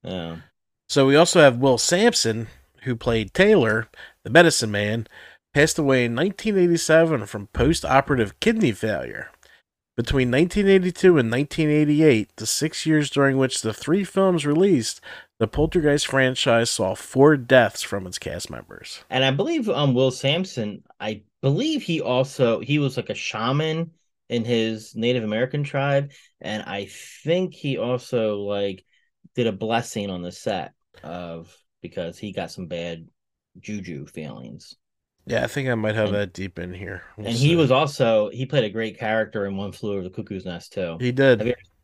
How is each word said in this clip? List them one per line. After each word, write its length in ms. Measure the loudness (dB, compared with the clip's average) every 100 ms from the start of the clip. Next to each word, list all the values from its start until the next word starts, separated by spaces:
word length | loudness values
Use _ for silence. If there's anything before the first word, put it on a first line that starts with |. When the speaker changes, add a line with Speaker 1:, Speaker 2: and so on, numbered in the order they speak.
Speaker 1:
Yeah. 320 | -12 -10 -10 -12 -18 _ _ _ -6
Speaker 2:
So 180 | 2 4
we 100 | 6
also 240 | 6 8
have 180 | 6 6
Will 200 | 2 2
Sampson, 680 | 2 2 2 2 -2 -4 -6 -14 _ _
who 140 | -8 -6
played 380 | -2 -2 -2
Taylor, 540 | 2 4 6 4 0 -4 -12 -20 _
the 60 | 2
medicine 400 | 6 6 4 -2
man, 360 | -2 -2 -2 -6 -14 -20 -20 _
passed 260 | 2 2 2
away 260 | 2 2
in 100 | 2
nineteen 420 | 0 -4 -4 -2 2
eighty-seven 720 | 2 2 4 4 4 0 -4
from 220 | -10 -8
post-operative 880 | 0 0 0 2 2 2 0 -2 -2
kidney 320 | -2 2 0
failure. 580 | 0 -2 -4 -6 -10 -16 _ _ _ _ _ _ -6
Between 340 | -2 0 2
nineteen 380 | 2 0 2 4
eighty-two 500 | 4 4 4 6 6
and 100 | 4
nineteen 400 | 0 -4 0 2
eighty-eight, 680 | 4 4 4 6 4 0 -6
the 100 | -6
six 400 | -4 -4 -4 0
years 240 | 2 2
during 260 | 2 2 2
which 260 | 0 -2
the 120 | -6
three 300 | -4 0 0
films 420 | 0 0 2 2 0
released, 540 | 2 4 4 0 -8 -14 -20 -14 -4
the 100 | -4
Poltergeist 580 | 0 0 2 2 2 0
franchise 640 | 2 2 0 2 2 2
saw 240 | 0 -2
four 420 | -4 -4 4 6 6
deaths 460 | 6 6 6 0
from 240 | -8 -8 -8
its 120 | -10
cast 320 | -10 -10 -10
members. 540 | -12 -14 -18 -18 -20 -6
Speaker 1:
And 140 | 0
I 60 | 0
believe, 380 | 0 -2 -2 -2
um, 260 | 0 2
Will 160 | 2 2
Sampson, 720 | 0 -2 -2 -4 -6 -8 -8 _ -14
I 220 | -10 -10 _ _
believe 400 | -2 0 -2 -4
he 180 | -4 -4
also, 600 | -2 -2 -2 0 0 0
he 180 | -2 -2
was, 180 | -2 -4
like, 120 | -8
a 60 |
shaman 800 | -8 -8 -4 -2 -2 -2 -4 -8 _ _ _ -8
in 160 | -6
his 500 | -2 0 -2 -4 -10
Native 300 | -4 -2 0
American 400 | -2 -2 -2 -4
tribe, 480 | -4 -4 0 0 -2 -10 _ _
and 220 | -10 -10
I 260 | -8 -10 -12 -14 -20 -12
think 300 | -2 -2 -2
he 240 | -6 -6 -4
also, 600 | -2 -4 -4 -2 -2 -2
like, 440 | -4 -4 -4 -6 _ _ _ _ _
did 120 | -4 -2
a 60 |
blessing 580 | -2 -2 -2 -2 -6 -6
on 120 | -6
the 80 | -10
set 420 | -8 -6 -6 -8 _ _ _
of, 540 | -14 -12 -12 -14 -16 _ _ _
because 360 | -16 -10 -10 -10
he 140 | -12
got 180 | -10 -10
some 160 | -10 -10
bad 420 | -8 -8 -10 -16 _ _ _ _ -20
juju 480 | -12 -12 -10 -12 -12
feelings. 720 | -14 -14 -14 -16 -18 -20 -20 _ _ _ _ -6
Speaker 2:
Yeah, 180 | -4
I 20 | -4
think 220 | -4 -4
I 60 |
might 200 | -2 -2
have 140 | 0 0
Speaker 1:
And 80 | 0
Speaker 2:
that 160 | -4
deep 260 | -6 -10 -10
in 160 | -12
here. 280 | -10 -12 -12 -16 -12
We'll 120 | -6
Speaker 1:
and 80 | 0
he 120 | 4
Speaker 2:
see. 80 | 4
Speaker 1:
was 140 | 4
also, 580 | 4 2 0 2 2 2
he 180 | -4 -4
played 180 | 0
a 60 | 0
great 280 | -2 -6 -6
character 480 | -4 -2 -2 -4 -6
in 100 | -6
One 160 | -8
Flew 220 | -8 -6
Over 80 | -6
the 80 | -8
Cuckoo's 340 | -10 -10 -10
Nest, 300 | -10 -12 -12
too. 240 | -8 -8 -4
Speaker 2:
He 120 | -4
did. 260 | 2 4 4
Speaker 1:
Have 80 | 2
you 60 |
ever, 80 | -4 _ _